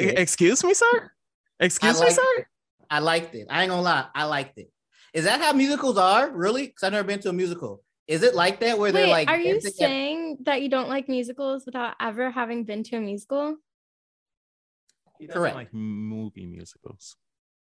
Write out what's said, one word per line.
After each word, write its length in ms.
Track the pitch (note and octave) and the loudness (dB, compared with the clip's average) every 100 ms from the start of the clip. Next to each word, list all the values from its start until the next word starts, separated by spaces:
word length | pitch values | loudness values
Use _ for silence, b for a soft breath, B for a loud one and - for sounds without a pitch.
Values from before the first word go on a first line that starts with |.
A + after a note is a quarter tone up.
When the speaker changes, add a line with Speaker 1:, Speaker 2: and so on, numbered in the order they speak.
| F#3 | 2
Speaker 1:
it. 80 | F#3 | 2
Speaker 2:
excuse 440 | F3+ - F3 C4 | 0 4 4 4
me, 100 | F4+ | 4
sir? 380 | F#4+ A#4 A#4+ - _ _ _ _ - | 4 4 4 0 _ _ _ _ -2
Excuse 380 | F3+ - - D#3+ | -2 2 2 4
Speaker 1:
I 20 | |
Speaker 2:
me, 40 | E3 | 4
Speaker 1:
liked 80 | - | 4
Speaker 2:
sir? 220 | F3 - | 2 0
Speaker 1:
it. 60 | - _ _ _ - | -4 _ _ _ -4
I 100 | D3+ | -2
liked 360 | D#3 E3 E3 A#2 | 2 0 -2 -10
it. 120 | G#2 | -4
I 100 | D3+ | -2
ain't 80 | F#3 | 0
gonna 120 | F3+ | 0
lie. 240 | F3+ D3+ B2+ C#3 | 0 0 -2 -4
I 80 | D3+ | -2
liked 320 | C#3+ C3 - | -2 -6 -12
it. 140 | - _ _ b b | -20 _ _ b b
Is 120 | E3 E3 | -2 0
that 160 | C4 | 2
how 120 | D#4 | 2
musicals 440 | C#4 C4+ D4 C4+ G3 | 2 2 0 0 4
are? 320 | F#3 G#3 D4 A#3+ | 4 4 2 0
Really? 340 | F#3 B3 C#4 | -2 -2 -4
'Cause 140 | - | -6
I've 80 | F#3+ | -2
never 140 | G#3 G3 | -2 -2
been 120 | G3+ | -4
to 80 | G3+ | -4
a 40 | |
musical. 500 | F3+ F3+ F3 A#2+ G2 _ _ - | -2 -4 -6 -10 -14 _ _ -4
Is 160 | D#3+ | 2
it 100 | A#3 E3+ | 4 4
like 240 | F3+ G3 | 2 2
that 160 | A#3 A3 | 0 2
where 120 | G#3 | 2
they're, 120 | F3+ F#4 | 4 4
Speaker 3:
Wait, 60 | |
Speaker 1:
like, 160 | - D4 | 4 4
Speaker 3:
are 120 | E4 | 2
you 140 | F4 | 0
Speaker 1:
dancing 160 | G#4 G4+ | 0 -2
at 40 | F#4+ | 0
Speaker 3:
saying 600 | C4+ C4+ C#4 D#4+ E4 C#4+ B3+ | 0 0 -4 -4 -6 -6 -2
that 160 | C4+ | -2
you 60 | C#4 | 0
don't 200 | C4 A#3+ | -2 -2
like 180 | C#4 C4+ | -4 -4
musicals 580 | B3+ A#3+ B3+ C4+ C4+ B3+ | -4 -6 -6 -6 -6 -8
without 280 | B3 A#3+ - | -8 -8 -6
ever 320 | A#3 A3 B3+ | -6 -4 -4
having 320 | B3+ A#3 A#3 | -4 -6 -6
been 200 | A3 G#3 A3 | -6 -8 -6
to 120 | A#3 | -6
a 20 | |
musical? 540 | G#3 G3+ - C#4 D4 D#4 _ _ _ _ _ _ _ _ _ _ _ _ _ _ _ _ | -6 -8 -6 -4 -4 -6 _ _ _ _ _ _ _ _ _ _ _ _ _ _ _ _
Speaker 2:
He 80 | D3+ | -10
doesn't 120 | F3+ | -2
Speaker 1:
Correct. 160 | E3 C3 | -2 -2
Speaker 2:
like 180 | A2+ | -10
movie 760 | A2+ G#2+ G#2 G#2+ A2 A2 G2 F2+ | -8 -6 -6 -6 -8 -10 -12 -16
musicals. 680 | E2+ E2 - - G2+ - - _ _ _ _ _ | -16 -18 -20 -20 -20 -20 -20 _ _ _ _ _